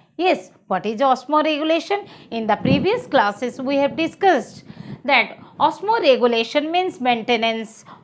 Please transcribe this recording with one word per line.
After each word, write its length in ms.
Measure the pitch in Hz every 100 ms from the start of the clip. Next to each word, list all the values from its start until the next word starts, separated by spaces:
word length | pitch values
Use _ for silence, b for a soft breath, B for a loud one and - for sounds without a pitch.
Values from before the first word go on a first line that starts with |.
| b -
yes, 340 | 359 311 - _ _
what 180 | 185 208
is 140 | 220
osmoregulation? 1080 | 269 247 - 302 302 294 311 330 - 403 - B B
In 160 | 226 220
the 80 | 202
previous 500 | - 277 349 494 -
classes 540 | 269 208 202 247 240
we 160 | 262 277
have 200 | 285 277
discussed 680 | 320 - 392 294 202 - B B B B
that 340 | 254 254 208 - B -
osmoregulation 1120 | 294 320 392 466 330 240 240 233 226 294 302
means 280 | 349 370 -
maintenance 840 | 247 240 220 233 226 226 220 - B B